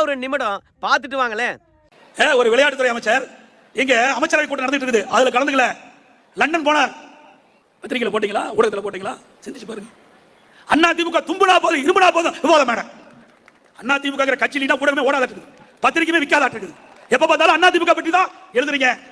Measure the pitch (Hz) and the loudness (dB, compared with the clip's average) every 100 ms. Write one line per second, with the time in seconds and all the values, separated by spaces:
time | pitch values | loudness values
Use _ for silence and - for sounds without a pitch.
0 | 302 269 262 277 233 196 _ - 202 285 | 0 -2 -4 -4 -4 -6 _ -8 -2 -2
1 | 254 269 240 214 240 135 _ _ _ _ | -2 -4 -4 -4 -6 -8 _ _ _ _
2 | - - 277 269 233 233 285 269 254 233 | -14 0 2 4 2 4 2 2 -2 -2
3 | 220 247 254 - - _ _ 214 262 233 | 0 0 -2 -16 -20 _ _ -4 0 2
4 | 254 240 320 311 302 269 254 277 254 220 | 2 0 0 0 -2 -4 -2 -2 0 -2
5 | 190 208 165 247 294 277 233 - - - | 0 2 2 2 0 0 0 -2 -14 -20
6 | _ _ _ 185 262 330 285 302 262 - | _ _ _ -4 -2 0 0 0 0 -4
7 | - - - _ _ _ _ _ - 247 | -20 -20 -20 _ _ _ _ _ -8 -4
8 | 220 214 208 214 302 220 220 202 202 190 | -2 -2 -2 -4 -4 -2 -2 -2 -8 -6
9 | 202 - - _ - - 220 220 202 - | -8 -8 -14 _ -16 -16 -12 -12 -14 -20
10 | _ _ _ _ _ _ - 285 339 330 | _ _ _ _ _ _ -4 0 2 2
11 | 339 302 320 370 392 349 339 320 285 381 | 0 -2 -2 0 4 4 2 0 2 4
12 | 359 339 330 - 302 311 247 226 - - | 4 2 -2 -2 2 4 4 -2 -6 -16
13 | - - - _ _ _ _ - 233 277 | -20 -20 -20 _ _ _ _ -12 -4 -2
14 | 277 277 269 254 233 277 269 285 285 285 | -2 -2 -2 0 -2 -2 -2 0 0 0
15 | 262 285 247 - - - - - 254 302 | 0 0 -2 -6 -20 -20 -20 -4 -2 0
16 | 320 330 285 302 254 226 185 - - - | 0 0 2 2 2 -2 -14 -16 -20 -18
17 | - 262 320 302 330 320 359 339 339 320 | -2 0 2 4 4 4 4 2 2 0
18 | 311 359 359 - - 233 285 285 254 214 | 2 0 0 -4 -6 -4 -2 0 0 -2
19 | - | -8